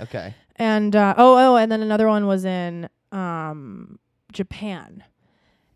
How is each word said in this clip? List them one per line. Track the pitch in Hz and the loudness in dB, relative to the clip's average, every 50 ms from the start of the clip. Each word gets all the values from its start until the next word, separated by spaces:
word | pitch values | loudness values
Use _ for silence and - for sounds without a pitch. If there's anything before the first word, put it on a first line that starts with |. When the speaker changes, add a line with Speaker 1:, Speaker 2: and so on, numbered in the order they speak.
Speaker 1:
Okay. | - 120 - 113 82 95 113 _ _ _ _ | -18 -14 -12 -12 -12 -14 -16 _ _ _ _
Speaker 2:
And, | - 226 220 214 214 214 208 202 | -6 -4 -2 0 0 0 0 0
uh, | 214 202 196 190 | 2 2 2 4
oh, | 226 247 254 254 247 | 6 8 8 8 8
oh, | 262 262 247 | 6 6 4
and | 240 220 226 | 4 2 0
then | 220 220 220 | -2 -4 -4
another | 214 214 208 220 220 | -2 0 0 2 2
one | 214 208 208 | 2 0 0
was | 202 196 190 185 | -2 -2 -2 -4
in, | 190 185 180 175 175 170 170 170 - _ _ _ _ - | -4 -6 -6 -6 -8 -10 -12 -14 -16 _ _ _ _ -12
um, | 196 185 175 170 165 156 156 156 151 139 120 90 62 - - - - _ _ _ _ _ _ - | -10 -8 -8 -8 -8 -10 -10 -12 -14 -16 -16 -18 -18 -18 -20 -20 -20 _ _ _ _ _ _ -12
Japan. | - 190 - - - 208 214 190 160 - - - 202 - _ _ _ _ _ _ _ _ _ _ _ _ _ _ | -12 -10 -10 -12 -14 -12 -12 -12 -12 -14 -18 -20 -20 -20 _ _ _ _ _ _ _ _ _ _ _ _ _ _